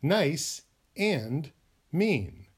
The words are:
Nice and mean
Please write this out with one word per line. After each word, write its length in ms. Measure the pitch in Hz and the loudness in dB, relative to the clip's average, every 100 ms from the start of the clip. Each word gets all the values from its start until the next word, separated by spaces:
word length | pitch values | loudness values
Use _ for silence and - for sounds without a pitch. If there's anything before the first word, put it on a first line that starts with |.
Nice 600 | 139 208 151 156 - - - _ _ - | 4 4 4 0 -6 -8 -14 _ _ -2
and 560 | 202 170 110 131 147 _ _ _ _ | 0 0 -2 -6 -6 _ _ _ _
mean 540 | 165 220 156 92 - - | 0 2 2 -2 -10 -20